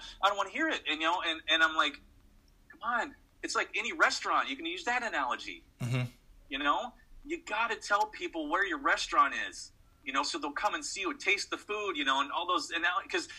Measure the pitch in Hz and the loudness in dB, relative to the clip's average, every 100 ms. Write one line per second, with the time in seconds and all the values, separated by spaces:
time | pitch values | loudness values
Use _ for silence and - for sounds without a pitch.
0 | - - 196 202 196 247 320 - 147 156 | -12 2 2 2 -2 0 0 0 -2 0
1 | 160 180 170 160 - 160 160 160 151 143 | 2 2 0 -2 2 4 4 4 0 -2
2 | - - - - _ _ - - 220 240 | -18 -20 -20 -20 _ _ -20 -8 -2 0
3 | 170 - _ - 339 226 - - 226 165 | -2 -6 _ -10 -4 -2 -2 -2 -2 4
4 | 240 269 196 302 240 269 330 370 247 247 | 4 4 2 2 2 -2 -4 -4 0 0
5 | 226 156 127 113 - - - - 120 127 | 0 0 0 -2 -6 -14 -16 -8 -2 -2
6 | 123 - - - - 139 147 175 240 - | -2 -8 -20 -20 -10 -2 0 0 -2 -10
7 | - - 285 339 - 214 233 208 - 208 | -20 -16 -8 -8 -4 -2 0 -2 2 2
8 | 214 - 175 170 147 175 196 156 151 202 | 2 -4 -6 -4 0 2 2 0 0 0
9 | - 160 139 120 98 87 - - - - | 2 4 4 2 -6 -8 -16 -20 -20 -14
10 | 139 135 139 160 147 143 208 170 - 196 | -4 0 0 -2 -4 0 0 0 -4 -4
11 | 185 143 - 202 - 170 - 208 202 156 | -4 -2 2 2 0 -6 -4 -4 -2 0
12 | 139 135 143 151 175 175 139 165 170 185 | 2 2 0 -2 0 0 0 -2 0 -2
13 | - 185 - | -2 -4 -4